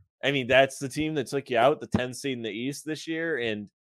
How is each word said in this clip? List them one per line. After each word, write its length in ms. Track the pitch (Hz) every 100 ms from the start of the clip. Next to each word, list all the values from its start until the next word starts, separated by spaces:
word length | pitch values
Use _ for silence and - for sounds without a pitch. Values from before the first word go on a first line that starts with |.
| _ -
I 80 | 131
mean, 160 | 143 120
that's 320 | 131 135 -
the 100 | 139
team 260 | 143 156
that 120 | 156 117
took 220 | 139 139
you 80 | 113
out, 220 | 131 156
the 60 | 113
ten 280 | - 127
seed 200 | 123 139 120
in 60 |
the 80 | 113
East 340 | 104 131 143
this 240 | 147 151 -
year, 300 | 160 165 139
and, 300 | 117 104 104 _ _